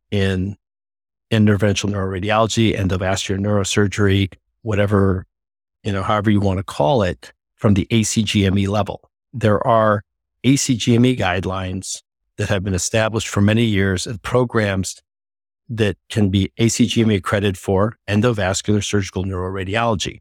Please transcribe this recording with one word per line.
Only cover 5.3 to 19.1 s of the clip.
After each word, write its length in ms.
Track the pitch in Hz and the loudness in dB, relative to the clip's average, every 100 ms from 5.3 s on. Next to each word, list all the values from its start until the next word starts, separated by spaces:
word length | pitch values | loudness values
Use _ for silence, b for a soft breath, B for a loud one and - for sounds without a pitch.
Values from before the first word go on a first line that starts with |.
| _ _ _ _ _ | _ _ _ _ _
you 80 | 107 | -6
know, 100 | 98 | -4
however 260 | 92 107 104 | 0 0 2
you 120 | 101 | 2
wanna 240 | 98 95 | 2 -2
call 400 | - - 147 135 | -6 -2 0 2
it, 280 | 92 - - _ _ | 0 -4 -14 _ _
from 200 | _ 113 | _ 2
the 120 | 95 - | 2 2
A 120 | 117 | 0
C 220 | 107 - | 0 -2
G 200 | 101 107 | 0 2
M 140 | 98 98 | 2 2
E 80 | 98 | 0
level. 420 | 104 95 80 _ _ _ | -2 -4 -8 _ _ _
There 320 | 117 107 104 | -2 0 2
are 380 | 135 113 110 104 - _ _ _ | 2 4 4 2 -4 _ _ _
A 140 | 120 139 | 2 2
C 200 | - 120 | 2 0
G 200 | - 117 | 2 4
M 100 | 123 | 4
E 100 | 123 | 2
guidelines 880 | 92 92 90 95 92 95 - - _ _ _ - | -2 -2 -4 -6 -6 -8 -8 -14 _ _ _ -8
that 120 | 101 | -2
have 160 | 101 | -2
been 100 | 98 | 0
established 540 | 90 - 110 110 107 - | -2 -2 0 0 -2 -4
for 120 | - | 0
many 240 | 101 110 | 2 2
years 440 | 117 98 98 92 - | 2 2 0 -2 -6
and 120 | 92 | -10
programs 800 | - 123 123 113 104 95 87 - _ _ _ _ _ _ _ | -2 0 0 0 0 -2 -6 -10 _ _ _ _ _ _ _
that 280 | 113 107 87 _ | -2 -2 -2 _
can 220 | 113 101 | 0 0
be 220 | 98 95 - | 0 -2 0
A 100 | 117 | 0
C 160 | - | 2
G 180 | 117 117 | 0 2
M 100 | 113 | 2
E 20 | |
accredited 420 | 101 - 104 101 92 | 0 0 -2 -2 -4
for 400 | - 95 101 - - | -2 0 0 -4 -2
endovascular 760 | 104 123 104 92 95 - 104 | 0 2 0 -2 -2 0 -2
surgical 400 | - 104 95 | 0 -2 -2